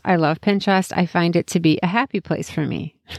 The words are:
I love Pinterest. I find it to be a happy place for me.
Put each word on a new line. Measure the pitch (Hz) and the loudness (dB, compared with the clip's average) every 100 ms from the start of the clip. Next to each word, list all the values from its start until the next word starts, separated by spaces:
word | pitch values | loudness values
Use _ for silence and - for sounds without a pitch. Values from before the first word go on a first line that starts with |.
I | - 175 | 0 2
love | 151 160 | 2 0
Pinterest. | 208 202 202 190 - | 0 0 2 0 0
I | - 175 | -2 0
find | 175 170 | 2 2
it | 170 - | 0 0
to | 180 | 2
be | 165 - | 2 2
a | 175 | 0
happy | 233 269 190 | 0 -2 -4
place | - 156 - | -4 -6 -6
for | 160 135 | -4 -4
me. | - 156 - - | -4 -8 -14 -20